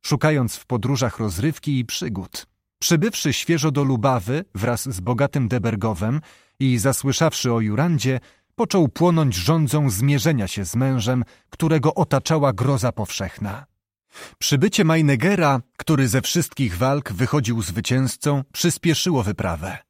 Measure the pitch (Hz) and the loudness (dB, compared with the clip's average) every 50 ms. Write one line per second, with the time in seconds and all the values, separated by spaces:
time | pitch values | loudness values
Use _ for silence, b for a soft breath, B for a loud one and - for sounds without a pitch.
0 | - - 151 139 - 156 156 143 123 110 - - - _ 123 117 98 127 139 117 | -2 -2 -2 2 2 2 2 2 0 0 -2 -8 -8 _ -4 -2 0 -2 0 0
1 | 131 113 - - 113 107 87 85 104 160 151 - - 151 143 127 120 107 - - | 0 -2 -2 -2 -4 -4 -2 -2 -2 -2 -2 -2 -4 -2 -2 -2 -2 -4 -6 -8
2 | 95 - 104 95 92 - - - - _ _ _ _ _ _ _ - - 170 160 | -6 -6 -6 -8 -8 -10 -14 -16 -16 _ _ _ _ _ _ _ 0 2 2 4
3 | 170 233 - - - 156 127 - - - 170 156 135 160 135 143 143 135 135 117 | 2 0 -2 -2 -2 -2 -2 -2 0 0 0 2 2 0 0 2 0 2 0 2
4 | 101 139 127 120 90 101 127 156 196 _ _ 98 104 120 120 - - 135 113 92 | 2 2 0 0 -2 -2 -4 -4 -4 _ _ -4 -2 -2 -2 -2 -4 -8 -8 -6
5 | 90 120 123 117 - - - 147 127 104 123 123 92 117 110 104 104 113 104 80 | -4 -4 0 0 0 0 0 -2 0 0 0 0 0 -2 -2 -2 -2 -2 -2 -2
6 | 101 110 131 156 156 b b b b b b b 135 131 123 117 98 135 123 - | -2 -2 -2 -4 -6 b b b b b b b 0 2 2 2 2 0 0 0
7 | - 139 127 - 165 156 - - - 127 117 117 110 107 104 113 151 175 165 139 | -2 -2 0 2 0 0 0 0 -2 0 0 0 0 0 0 0 0 0 0 0
8 | 101 131 131 120 b b b b b b b - 233 - - 190 160 131 - - | 0 0 -2 -2 b b b b b b b -2 -2 2 4 2 2 2 2 2
9 | 160 175 170 165 156 135 98 90 87 131 160 165 156 117 147 151 147 135 98 95 | 2 4 4 4 2 2 0 0 0 2 2 2 2 2 2 2 2 0 0 0
10 | 120 143 143 139 - 165 156 123 101 95 - 104 98 87 - 120 131 135 131 123 | 2 2 2 2 2 2 0 0 -2 -2 -4 -6 -6 -4 -2 0 0 2 0 0
11 | 98 117 127 127 117 b b b b b - - 165 160 160 156 127 156 151 - | 0 0 0 0 -2 b b b b b -6 -2 0 2 2 2 2 0 2 2
12 | 165 - - 135 - - 165 156 143 139 117 95 117 135 139 117 131 123 - - | 0 2 0 -2 0 0 0 2 2 0 0 0 0 0 0 0 0 -2 -2 -4
13 | 104 - - - 98 92 - - 107 101 98 127 139 _ _ _ _ _ _ _ | -6 -6 -6 -8 -8 -8 -8 -8 -8 -8 -8 -10 -14 _ _ _ _ _ _ _
14 | _ B B B B B B B - - 147 135 151 214 - - 196 160 160 165 | _ B B B B B B B -2 0 2 4 2 2 4 4 4 4 4 4
15 | 160 143 139 117 127 185 202 196 165 147 139 127 - _ _ - - - 156 135 | 4 4 4 4 2 2 2 2 2 2 2 0 -4 _ _ -10 -2 0 2 2
16 | 135 120 95 131 - - - 175 151 - - - 139 107 85 87 123 131 139 143 | 2 2 2 0 0 0 -2 -2 -2 -2 -2 -2 -2 -2 0 0 0 0 0 -2
17 | 139 - 98 87 127 120 - 151 123 107 120 113 107 - 87 113 - - 123 131 | -4 -6 -4 -2 -2 0 0 0 0 0 -2 -2 -2 -4 -4 -6 -2 0 0 0
18 | 131 123 - - - 147 143 139 131 _ _ - - 180 - - - 170 156 - | 0 0 -4 -2 -2 0 0 0 -2 _ _ -2 0 0 0 0 0 0 0 0
19 | - 185 170 131 107 101 98 - - 92 82 76 78 - 92 - _ _ | 0 0 0 0 0 -2 -2 -2 -4 -4 -4 -4 -8 -10 -10 -12 _ _